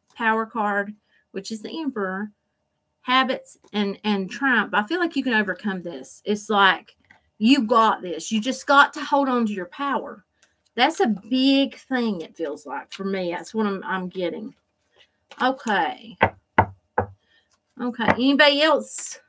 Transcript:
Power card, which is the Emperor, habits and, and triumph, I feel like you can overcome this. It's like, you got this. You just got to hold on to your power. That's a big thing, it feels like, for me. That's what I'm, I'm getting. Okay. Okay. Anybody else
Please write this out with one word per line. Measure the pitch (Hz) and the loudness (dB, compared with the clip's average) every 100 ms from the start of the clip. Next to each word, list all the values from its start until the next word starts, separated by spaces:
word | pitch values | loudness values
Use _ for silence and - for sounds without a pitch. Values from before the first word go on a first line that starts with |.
| _ | _
Power | - 226 220 220 | -2 0 0 -2
card, | 233 208 202 202 208 _ _ _ | -4 -2 -2 -4 -10 _ _ _
which | 190 196 | -12 -8
is | 220 | -10
the | - 330 | -8 -8
Emperor, | 294 220 190 190 214 _ _ _ _ _ _ _ | -6 -4 -4 -4 -8 _ _ _ _ _ _ _
habits | - 254 254 - - - _ | 0 2 2 -2 -8 -18 _
and, | 208 202 196 | -2 -2 -2
and | 214 202 185 | -2 -2 -2
triumph, | - 277 233 196 | -2 2 2 2
I | 190 | 0
feel | 214 359 | 0 0
like | 330 277 | -2 -2
you | |
can | 262 | 0
overcome | 220 202 175 208 185 | 0 0 -2 -4 -6
this. | 170 135 131 - | -8 -12 -12 -8
It's | - 208 - | -4 -2 0
like, | 208 190 165 - _ _ _ _ - | 4 6 4 -4 _ _ _ _ 0
you | 220 277 | 4 4
got | 214 233 220 - | 4 4 4 2
this. | 180 156 - | -4 -8 -4
You | 220 | -4
just | 247 254 - | -2 -4 2
got | 277 - | 4 4
to | 311 | 0
hold | 269 277 262 | 0 2 2
on | 247 220 | 2 0
to | |
your | 190 175 | -4 -8
power. | - 277 233 190 208 _ _ _ _ _ | -6 -4 -4 -6 -14 _ _ _ _ _
That's | - 277 330 | 0 2 2
a | 254 | 0
big | 196 - 262 269 269 269 - | -2 -2 2 4 4 2 -4
thing, | - 254 226 180 | -6 -2 -2 -4
it | 156 - | -8 -8
feels | 151 147 135 | -8 -8 -8
like, | 135 - | -10 -10
for | - | -8
me. | 196 190 175 | -6 -4 -4
That's | 165 165 | -6 -6
what | 220 214 | -2 -2
I'm, | 190 | -4
I'm | - 190 180 | -6 -6 -6
getting. | 190 170 160 - - _ _ _ _ _ _ - - | -4 -4 -6 -12 -16 _ _ _ _ _ _ -16 -2
Okay. | 254 262 226 190 165 - - - - - _ - - - _ - 101 - _ _ _ _ _ - | -2 -2 0 0 0 -4 -14 -2 -2 -2 _ 0 0 -4 _ -6 -6 -10 _ _ _ _ _ -8
Okay. | 247 233 220 | -6 -2 -2
Anybody | - 269 277 294 285 | 2 4 6 6 6
else | 311 262 214 - - - | 4 2 0 -6 -6 -10